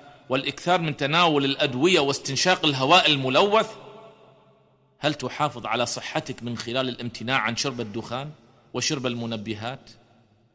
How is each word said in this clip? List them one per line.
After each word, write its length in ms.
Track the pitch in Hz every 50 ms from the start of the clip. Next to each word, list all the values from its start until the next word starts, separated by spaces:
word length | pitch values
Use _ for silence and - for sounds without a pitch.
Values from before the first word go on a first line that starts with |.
| - - - - _ -
والإكثار 520 | 131 135 - 139 - - - 175 180 180
من 160 | 165 151 127
تناول 480 | - 143 135 156 175 175 160 147 143 139
الأدوية 540 | 139 135 - 151 135 123 123 151 190 180 156
واستنشاق 640 | 139 139 139 - - 139 135 - - 180 180 - -
الهواء 460 | 151 135 131 131 143 175 185 156 151
الملوث؟ 580 | 147 135 131 127 131 160 202 208 208 220 - - - - - - - - - - - _ - - _ _ _ _ _ _ _ _ _ _ _ _ _ -
هل 140 | - 156 147
تحافظ 520 | - 131 123 - - 151 143 117 117 104
على 200 | 107 113 123 120
صحتك 580 | 120 - 123 - - - 156 - - 120 - 113
من 140 | 120 117
خلال 320 | 107 - 117 120 131 131 127
الامتناع 500 | 120 - 120 117 - - 110 123 135 123
عن 160 | 107 117 117
شرب 260 | - - 139 120 120
الدخان 500 | 117 104 101 117 104 110 120 131 143 151 151 _ _ _ _ _ _ _ -
وشرب 340 | 123 123 - 156 131 123
المنبهات 840 | 127 120 120 117 117 117 110 101 113 107 104 113 123 135 - - - - _ _ _ _ _ _ _ _ _ _ _